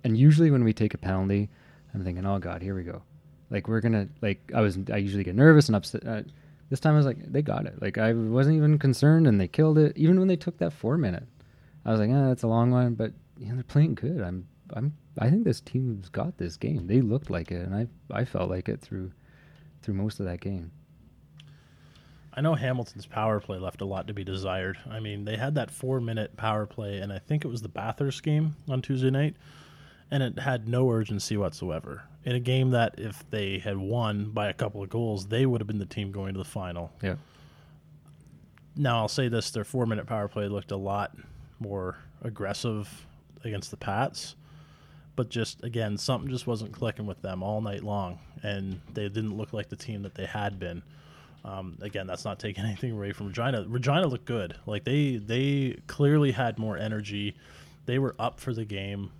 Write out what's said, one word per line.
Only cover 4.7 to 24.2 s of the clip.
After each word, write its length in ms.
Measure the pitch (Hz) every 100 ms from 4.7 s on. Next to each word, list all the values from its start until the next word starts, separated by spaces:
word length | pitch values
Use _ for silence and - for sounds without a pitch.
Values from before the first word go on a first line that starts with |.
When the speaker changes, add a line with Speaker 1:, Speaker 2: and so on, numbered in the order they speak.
| 92 98
Speaker 1:
I 60 | 104
usually 260 | 98 101
get 100 | 90
nervous 340 | 95 151 151 147
and 60 | 104
upset. 300 | - 110 -
Uh, 160 | 107 - - - - -
this 100 | 139
time 160 | 156
I 40 | 151
was 80 | 139
like, 260 | 117 -
"They 100 | 131
got 240 | 151 - -
it." 140 | -
Like, 160 | 101 110
I 140 | 110
wasn't 440 | 117 110 120 139 156
even 220 | 151 151
concerned, 480 | 139 123 147 160 151
and 140 | 101
they 80 | 92
killed 280 | - 156 151
it. 180 | 151 -
Even 220 | 160 185
when 100 | 190
they 80 | 170
took 220 | - -
that 140 | 170
four 240 | 147 110 156
minute, 260 | 110 - - - - - - -
I 60 | 117
was 80 | 110
like, 100 | 107
"Ah, 160 | 139 131
that's 160 | 123
a 40 | 117
long 220 | 113 120
one," 240 | 123 123
but, 180 | 117 110 - - -
you 100 | 110
know, 60 | 123
they're 80 |
playing 320 | - 147 156 117
good. 240 | 120 170
I'm, 260 | 90 92 92 _ -
I'm, 200 | 110 139 147 _ -
I 120 | 113
think 120 | 190
this 160 | 208 -
team's 480 | - 127 131 104 92
got 300 | 113 147 -
this 180 | 87 -
game. 300 | 113 143 87
They 140 | 120
looked 280 | 117 123 147
like 220 | 87 80
it, 160 | 87 92
and 80 |
I, 140 | 101 117 - -
I 120 | 101
felt 240 | 123 92 92
like 180 | 90 101
it 120 | 110
through, 300 | - 98 92 - - - - - - -
through 120 | -
most 260 | 98 107 -
of 60 | 95
that 140 | 90
game. 300 | 101 95 82 - _ - - - - - - - _ - - - - - -
Speaker 2:
I 80 | -
know 120 | 156
Hamilton's 520 | 147 127 127 113 104 -
power 340 | 110 110 104
play 180 | - 95
left 220 | 92 -
a 40 |
lot 220 | 98 95 92
to 80 |
be 80 | 101